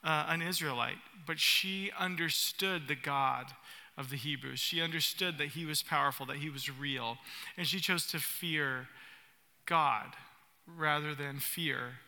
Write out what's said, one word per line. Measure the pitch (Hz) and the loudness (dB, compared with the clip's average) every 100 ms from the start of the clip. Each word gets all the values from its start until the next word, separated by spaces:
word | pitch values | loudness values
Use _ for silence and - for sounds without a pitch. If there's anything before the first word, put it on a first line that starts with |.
uh, | 160 156 156 | 4 2 4
an | 165 | 0
Israelite, | 170 180 156 123 117 - - 202 156 | 0 0 0 0 -2 -4 -12 -14 -8
but | 160 | 2
she | - - 190 190 196 - | 4 4 2 -2 -4 -2
understood | 185 175 165 - - - 190 180 143 | -2 0 2 2 0 2 0 0 0
the | |
God | 143 143 139 135 127 127 - - - - - | -2 0 2 4 2 -4 -14 -16 -18 -14 -10
of | 131 | -6
the | 139 | -4
Hebrews. | 131 143 135 127 | -2 -4 -4 -2
She | - 170 | 0 2
understood | 165 165 151 - 180 156 | 0 2 2 2 -2 0
that | 147 | -4
he | 156 | -2
was | 160 151 | -2 -2
powerful, | - 147 139 - 131 | 2 4 4 2 -6
that | 143 | -4
he | 151 | -6
was | 139 131 | -4 -6
real, | 135 143 131 117 120 - - - - | -4 -2 0 -2 -4 -10 -12 -10 -4
and | 160 | -2
she | 190 | 0
chose | 170 180 - | 2 2 2
to | 165 | -2
fear | - - 175 156 139 131 127 - - - - _ _ _ | -2 -2 0 2 2 0 -6 -16 -20 -20 -20 _ _ _
God | - 165 147 110 113 - - - - _ - 170 | 2 4 6 4 -2 -14 -18 -20 -20 _ -18 0
rather | 156 147 151 | 4 4 2
than | 143 143 139 | -4 -4 -4
fear | - - 160 127 123 127 | -2 0 0 0 -4 -8